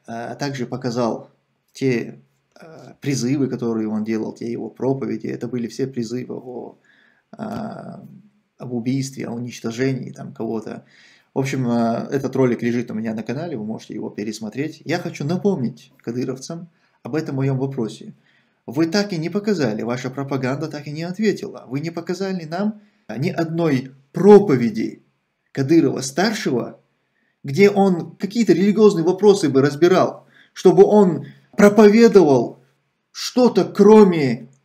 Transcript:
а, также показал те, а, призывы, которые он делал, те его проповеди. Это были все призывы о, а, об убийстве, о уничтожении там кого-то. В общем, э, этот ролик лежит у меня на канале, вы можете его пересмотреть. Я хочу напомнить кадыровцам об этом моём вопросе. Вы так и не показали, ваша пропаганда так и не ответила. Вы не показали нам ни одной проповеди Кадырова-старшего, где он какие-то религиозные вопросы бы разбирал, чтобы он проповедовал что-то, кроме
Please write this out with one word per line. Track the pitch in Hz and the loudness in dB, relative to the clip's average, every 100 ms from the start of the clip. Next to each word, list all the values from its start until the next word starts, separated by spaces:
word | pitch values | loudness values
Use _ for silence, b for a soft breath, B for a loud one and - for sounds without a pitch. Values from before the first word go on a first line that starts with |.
| - | -16
а, | 117 117 120 | -12 -12 -8
также | 143 131 117 | -8 -6 -8
показал | 123 127 117 113 - - _ _ _ _ | -8 -6 -2 -2 -4 -10 _ _ _ _
те, | - 135 120 - - _ _ _ _ | -4 -2 -2 -4 -14 _ _ _ _
а, | 165 160 131 - | -20 -20 -20 -10
призывы, | 139 123 120 143 127 | -6 -4 -2 -2 -2
которые | 120 117 110 107 | -4 -4 -4 -4
он | 107 107 | -4 -4
делал, | 110 110 | -4 -6
те | - 117 | -10 -10
его | 120 110 | -10 -12
проповеди. | - 127 135 120 113 - | -6 -4 -4 -4 -8 -8
Это | 131 120 | -8 -8
были | 123 113 | -8 -8
все | - 135 | -6 -8
призывы | 127 110 123 120 - | -6 -8 -8 -10 -14
о, | 127 123 113 - b b b b _ | -14 -16 -16 -20 b b b b _
а, | - 110 113 - - - - - - _ _ _ _ | -14 -12 -10 -12 -14 -16 -18 -20 -20 _ _ _ _
об | 123 | -10
убийстве, | 120 123 135 135 - 113 | -6 -4 -4 -6 -10 -10
о | |
уничтожении | 120 120 - 113 113 135 127 - | -10 -12 -10 -10 -4 -4 -4 -10
там | - - | -14 -16
кого-то. | - 113 113 - - b b b b b | -10 -8 -8 -10 -14 b b b b b
В | 135 | -6
общем, | 135 135 120 | -4 -4 -2
э, | 117 117 120 - | -2 -2 -4 -4
этот | 139 131 131 | -6 -4 0
ролик | 127 113 | 0 0
лежит | 120 120 113 | -2 -4 -4
у | |
меня | 110 113 | -8 -6
на | 110 | -8
канале, | 110 131 175 127 | -8 -8 -8 -10
вы | 107 | -10
можете | 113 - | -12 -12
его | 107 110 | -12 -12
пересмотреть. | - 107 104 107 123 151 - 139 | -10 -10 -10 -10 -8 -10 -10 -8
Я | 160 | -6
хочу | 170 - 147 | -8 -8 -6
напомнить | 180 202 190 - - - _ | -2 -2 -2 -4 -8 -20 _
кадыровцам | - 123 131 131 - 165 180 _ _ _ | -10 -8 -8 -8 -12 -14 -16 _ _ _
об | 120 151 | -8 -6
этом | 156 139 | -4 -4
моём | 135 131 | -2 -2
вопросе. | 135 135 107 - - - _ _ _ _ - | -4 -6 -8 -10 -18 -20 _ _ _ _ -8
Вы | 127 165 | -4 0
так | 202 202 | 0 -2
и | 170 | -4
не | 170 | -6
показали, | 202 208 180 123 107 | -4 -2 -2 -2 -2
ваша | 113 127 127 | -6 -6 -8
пропаганда | 139 135 135 127 139 156 | -8 -6 -4 -4 -6 -8
так | 147 147 | -10 -12
и | |
не | 151 | -10
ответила. | 170 180 214 - - - - | -8 -2 -2 -2 -6 -14 -10
Вы | 135 | -8
не | 165 | -8
показали | 165 170 180 196 185 156 | -8 -8 -6 -6 -8 -8
нам | 170 208 214 B B - 113 | -6 -4 -6 B B -14 -6
ни | 156 | -4
одной | - 160 165 165 127 - - _ | -4 -4 -2 0 -2 -4 -16 _
проповеди | - 196 202 190 131 117 107 110 - _ _ _ _ _ | 4 8 10 8 2 0 -2 -6 -8 _ _ _ _ _
Кадырова-старшего, | - 135 165 135 - 135 - 214 208 175 120 - - _ _ _ _ _ _ | -6 2 4 4 0 -4 -2 -2 -2 -4 -4 -6 -12 _ _ _ _ _ _
где | 139 143 202 | -4 4 4
он | 202 196 170 - - | 4 2 0 -4 -10
какие-то | 190 233 202 | -6 0 2
религиозные | 165 202 208 208 165 | 4 4 6 4 4
вопросы | 160 185 208 196 147 | 0 4 4 4 2
бы | 131 | 2
разбирал, | 143 143 180 180 120 - b b b | 2 4 4 4 0 -4 b b b
чтобы | - 185 165 | 2 6 8
он | 202 208 185 139 B B B - | 8 6 4 0 B B B 4
проповедовал | 208 214 208 220 226 196 151 127 110 - _ _ _ _ _ | 6 8 8 8 8 8 6 4 0 -8 _ _ _ _ _
что-то, | - - 247 240 190 175 | -12 -4 2 4 4 0
кроме | - 202 220 196 170 135 117 - _ | 4 8 10 8 4 0 -2 -8 _